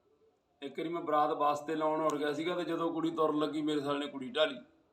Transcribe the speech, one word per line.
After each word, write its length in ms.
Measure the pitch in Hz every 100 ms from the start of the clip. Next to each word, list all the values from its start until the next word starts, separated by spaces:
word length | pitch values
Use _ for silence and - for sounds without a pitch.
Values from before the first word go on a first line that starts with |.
| _ _ _ _ _ _
ਇੱਕ 180 | 139 165
ਵਾਰੀ 100 | 160
ਮੈਂ 120 | 170
ਬਰਾਤ 320 | 147 151 156
ਬੱਸ 260 | 147 147 147
ਤੇ 160 | 160 156
ਲਾਉਣ 260 | 156 156
ਉੱਠ 140 | 156 143
ਗਿਆ 180 | 147
ਸੀਗਾ, 220 | 143 170 175
ਤੇ 80 |
ਜਦੋਂ 300 | 165 165 165
ਕੁੜੀ 180 | 156 160
ਤੁਰਨ 280 | 156 156 151
ਲੱਗੀ, 220 | 151 151
ਮੇਰੇ 200 | 151 151
ਸਾਲੇ 180 | 143 143
ਨੇ 80 | 143
ਕੁੜੀ 220 | 135 127
ਢਾਹ 160 | 143 151
ਲਈ। 80 | 113 - _ _